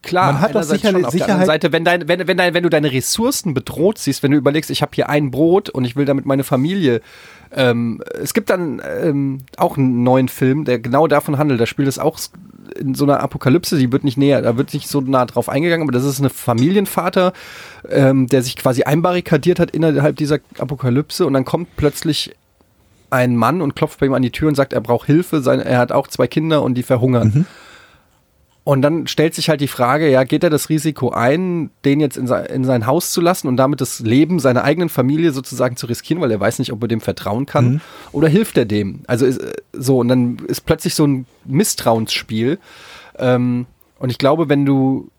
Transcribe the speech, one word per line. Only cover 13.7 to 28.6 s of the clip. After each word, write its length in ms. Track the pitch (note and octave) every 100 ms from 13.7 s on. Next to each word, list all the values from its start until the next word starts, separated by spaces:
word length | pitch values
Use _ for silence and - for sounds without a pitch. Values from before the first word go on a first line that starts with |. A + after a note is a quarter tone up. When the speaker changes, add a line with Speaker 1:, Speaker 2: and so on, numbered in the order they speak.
| D#3+
Speaker 1:
die 120 | B2+
wird 140 | C3
nicht 140 | C#3+ A#2+
näher, 240 | C#3 C3+
da 160 | A#2 A#2
wird 160 | C3
nicht 140 | D3 -
so 120 | C#3+
nah 240 | C3 C3
drauf 240 | B2 B2 A2+
eingegangen, 360 | C#3 E3+ E3 D3+
aber 40 |
das 120 | B2
ist 160 | C#3 C3+
ein 80 | C3+
Familienvater, 1040 | - - A#2 C#3 G3 G3 - F3 F#3+ F3+ - - - - - -
ähm, 380 | - C3+ C3+ B2+
der 160 | C3+
sich 140 | B2 -
quasi 260 | C3+ B2
einbarrikadiert 760 | - D3+ F3 F3+ - D#3+ E3+ F3
hat 120 | E3+
innerhalb 460 | - E3 C#3 D3 C#3+
dieser 240 | D3 D3 _ -
Apokalypse 680 | C3+ C#3 B2+ B2 D3+ - E3+
und 60 |
dann 140 | C3+ B2+
kommt 280 | E3 F3 -
plötzlich 580 | D3 - D#3+ D3 - - _ _ _ _ _ _ _
ein 260 | C3 B2 A#2+
Mann 260 | A2+ E3+
und 120 | D3
klopft 260 | - D3+ -
bei 60 | C#3
ihm 60 |
an 80 | C3
die 100 | B2
Tür 160 | - D#3
und 60 |
sagt, 200 | C#3+ C3+
er 80 | A#2+
braucht 240 | A2 A#2+ -
Hilfe, 340 | D3+ F3+ D#3
sein, 200 | B2+ C3
er 180 | - B2
hat 120 | B2
auch 140 | C3+ -
zwei 180 | - B2+
Kinder 340 | - D#3+ D#3
und 120 | B2+
die 80 | B2+
verhungern. 500 | B2 B2+ B2+ B2 A2
Speaker 2:
Mhm. 120 | A#2+ F#3 - - - - _ _ _ _ _ _ _